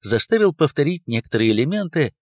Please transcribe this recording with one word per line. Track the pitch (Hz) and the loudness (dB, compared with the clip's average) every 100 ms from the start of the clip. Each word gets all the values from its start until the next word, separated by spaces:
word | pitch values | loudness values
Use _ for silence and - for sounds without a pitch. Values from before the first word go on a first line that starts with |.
Заставил | 104 113 - 226 208 | -2 -2 0 2 2
повторить | 160 151 - 143 175 - | 2 -2 0 -2 -2 -4
некоторые | 117 - 113 110 | -6 -2 0 2
элементы. | 107 131 208 190 170 131 _ | 2 0 -2 -6 -2 -4 _